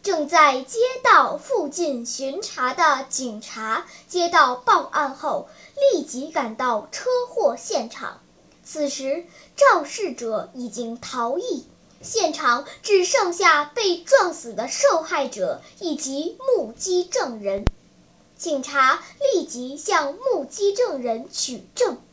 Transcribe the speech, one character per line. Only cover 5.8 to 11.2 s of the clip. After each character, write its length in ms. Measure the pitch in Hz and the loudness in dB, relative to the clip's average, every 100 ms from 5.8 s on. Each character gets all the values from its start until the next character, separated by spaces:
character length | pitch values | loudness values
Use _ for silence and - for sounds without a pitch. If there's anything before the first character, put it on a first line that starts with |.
| 554 | 4
立 120 | 392 | 4
即 260 | - 240 302 | -2 -8 -6
赶 240 | 320 240 | -4 -4
到 320 | 220 254 226 - | -2 -2 -2 -4
车 180 | - - 494 494 | -8 -2 -2 -2
祸 280 | - 339 254 | 0 0 0
现 340 | - 349 226 | -4 -4 -4
场。 300 | - 247 - _ _ _ _ | -10 -12 -14 _ _ _ _
此 260 | - 311 285 | -14 -4 -4
时， 380 | 277 269 302 349 - - - | -2 -4 -4 -6 -20 -20 4
肇 260 | 554 392 | 6 6
事 300 | 294 - 392 | 0 -6 -6
者 400 | 240 233 214 - | -6 -6 -6 -6
已 140 | 254 247 | -10 -12
经 320 | 208 226 233 | -8 -8 -8
逃 360 | - 254 | -10 -4